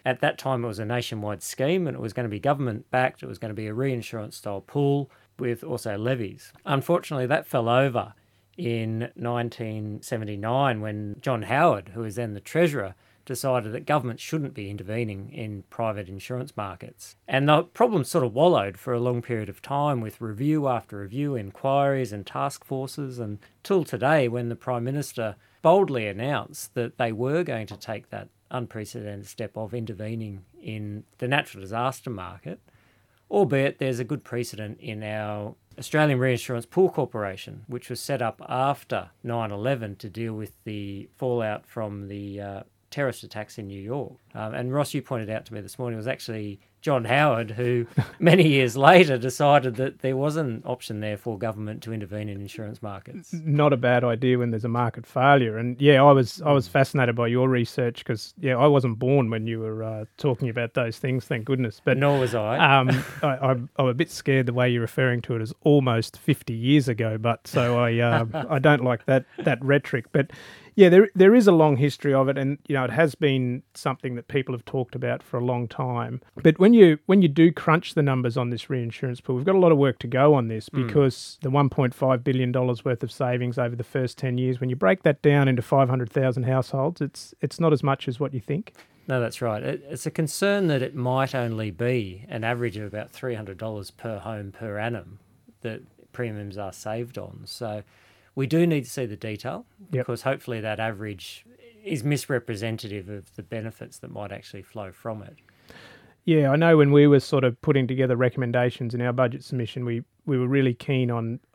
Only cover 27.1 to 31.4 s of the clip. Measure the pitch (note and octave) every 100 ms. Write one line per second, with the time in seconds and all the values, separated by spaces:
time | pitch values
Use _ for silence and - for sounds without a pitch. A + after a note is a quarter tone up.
27.1 | G#2+ B2+ D#3+ D#3+ A#2 G#2+ G2 - G#2+ -
28.1 | G#2 G#2 _ _ B2+ A#2+ A2 G#2+ A#2 G#2
29.1 | G#2 G2 - G#2+ G#2+ A2 A#2+ A2 G2 G#2+
30.1 | A2+ A2 F#2+ F2+ _ - G#2+ G#2 G#2 -
31.1 | - B2+ C#3